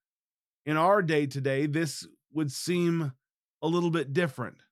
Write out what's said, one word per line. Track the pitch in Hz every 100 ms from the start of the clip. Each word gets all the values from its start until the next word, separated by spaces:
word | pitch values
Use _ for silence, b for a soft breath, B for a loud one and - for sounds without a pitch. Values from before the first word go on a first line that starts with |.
| _ _ _ _ _ _ 147
in | 156
our | 175 208
day | 165 151 143
today, | 139 135 135 151
this | 156 156 - - _ _
would | 151 147
seem | - - 175 170 165 143 - _ _ _ _
a | 156
little | 175 175
bit | 165 135
different. | 147 170 127 107 - _